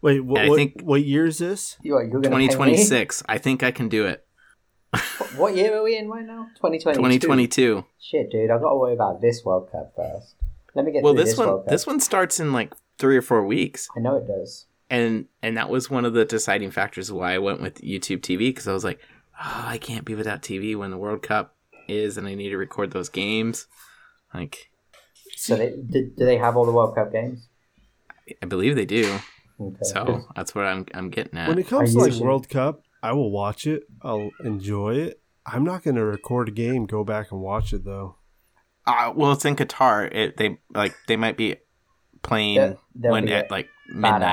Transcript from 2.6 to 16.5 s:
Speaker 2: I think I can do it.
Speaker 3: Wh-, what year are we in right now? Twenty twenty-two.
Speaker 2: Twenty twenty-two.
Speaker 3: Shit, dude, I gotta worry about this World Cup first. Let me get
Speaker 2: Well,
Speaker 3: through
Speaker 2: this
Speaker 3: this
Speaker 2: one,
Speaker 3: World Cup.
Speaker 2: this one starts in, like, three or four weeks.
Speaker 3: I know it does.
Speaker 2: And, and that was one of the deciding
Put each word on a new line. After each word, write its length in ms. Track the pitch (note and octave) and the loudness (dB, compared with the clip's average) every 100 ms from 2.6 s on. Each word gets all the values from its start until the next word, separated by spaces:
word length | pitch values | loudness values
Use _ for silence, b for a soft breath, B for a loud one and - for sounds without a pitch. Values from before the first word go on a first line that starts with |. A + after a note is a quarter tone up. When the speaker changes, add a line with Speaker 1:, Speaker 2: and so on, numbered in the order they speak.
| C3+ A#2+ G#2 B2 G2+ - - | 6 6 6 4 0 -6 -4
Speaker 2:
I 80 | A2 | -2
think 240 | - C3 | 0 2
I 60 | B2+ | 0
can 160 | B2 A2+ | 0 0
do 180 | A2 G2+ | 0 0
it. 180 | - _ _ b b _ _ _ - | -2 _ _ b b _ _ _ -4
Speaker 3:
Wh-, 420 | - - - B2+ | -4 -6 -8 0
what 180 | D#3+ F#3 | 2 4
year 220 | G#3 G#3+ | 2 2
are 60 | |
we 120 | A3 A3 | 0 0
in 140 | G#3+ | -4
right 160 | A3+ A3+ | -10 -12
now? 220 | A3+ A3+ _ | -14 -18 _
Twenty 200 | F3+ D#3+ | -2 0
twenty-two. 200 | D#3+ C#3+ | 0 4
Speaker 2:
Twenty 200 | B2+ B2+ | 4 4
twenty-two. 640 | E3 C3+ A#2+ - B2 G#2 - _ | 4 4 4 4 4 4 -2 _
Speaker 3:
Shit, 320 | - D#3 A#2 | -4 -2 -2
dude, 180 | A2+ A2 | 0 2
I 80 | A2+ | 2
gotta 180 | D3+ C#3 | 2 2
worry 160 | B2+ A#2+ | 2 2
about 260 | G#2 F2+ | 0 2
this 240 | A#2 A#2 - | 0 0 0
World 260 | F#2 - | 0 -2
Cup 220 | D#2+ D#2 - | -12 -12 -8
first. 380 | E2+ - - _ - - _ | -8 -8 -14 _ -8 -8 _
Let 120 | - D3 | -2 0
me 60 | |
get 120 | D3 | 2
Speaker 2:
Well, 100 | C#3+ | 4
Speaker 3:
through 100 | C#3+ | 6
Speaker 2:
this 80 | F#3 | 4
Speaker 3:
this 40 | A3+ | 4
Speaker 2:
one, 100 | G#3+ | 2
Speaker 3:
World 160 | F#3+ F#3+ | 2 0
Cup. 40 | |
Speaker 2:
this 160 | E3 - | -2 0
one 140 | D4 | -2
starts 400 | - G3 F#3 - | 0 2 0 0
in, 120 | D#3 | 0
like, 220 | B2+ A2 - _ _ | 0 -2 -8 _ _
three 180 | C3+ C3+ | 4 4
or 60 | |
four 240 | - A#2 G2 | 4 2 2
weeks. 440 | A2+ F#2+ - - - | 0 0 -4 -12 -4
Speaker 3:
I 40 | |
know 160 | A#2 C#3 | -2 -2
it 100 | G2+ | -2
does. 380 | G2 F#2+ - _ _ _ | -6 -8 -14 _ _ _
Speaker 2:
And, 380 | B2 A#2 A2 - _ | 0 0 0 -6 _
and 120 | A2+ A2+ | -6 -4
that 120 | - | -2
was 220 | B2+ B2+ | -2 -2
one 120 | C3+ A#2+ | -2 0
of 80 | |
the 120 | A#2 A2 | 2 2
deciding 460 | A2+ - | 0 0